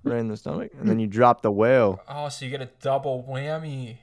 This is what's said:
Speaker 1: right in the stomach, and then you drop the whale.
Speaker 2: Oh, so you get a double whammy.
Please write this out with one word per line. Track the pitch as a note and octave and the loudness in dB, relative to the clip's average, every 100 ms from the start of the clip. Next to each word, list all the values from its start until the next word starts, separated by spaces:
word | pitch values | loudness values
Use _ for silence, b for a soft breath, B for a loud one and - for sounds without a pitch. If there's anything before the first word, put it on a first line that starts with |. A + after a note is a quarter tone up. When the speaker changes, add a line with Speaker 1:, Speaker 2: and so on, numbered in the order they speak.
Speaker 1:
right | - A#2+ | -2 -2
in | A2+ | -2
the | G#2+ | -6
stomach, | - - - C#3 | -8 -8 -8 -4
and | - | 0
then | A2 | 0
you | A2 | 0
drop | G#2+ B2 A#2+ | 4 6 6
the | A2 | 2
whale. | G2+ A2+ C3 G#2+ F#2 - | 2 4 6 4 0 -8
Speaker 2:
Oh, | C#3+ D3 | -8 -8
so | - | -8
you | C3 | -8
get | C3+ | -8
a | B2 _ | -10 _
double | C#3 C3+ D3+ B2+ B2 | -2 -2 -2 -6 -6
whammy. | C3 C#3+ D#3+ D#3 C3+ B2 A#2 | -8 -6 -6 -8 -10 -10 -14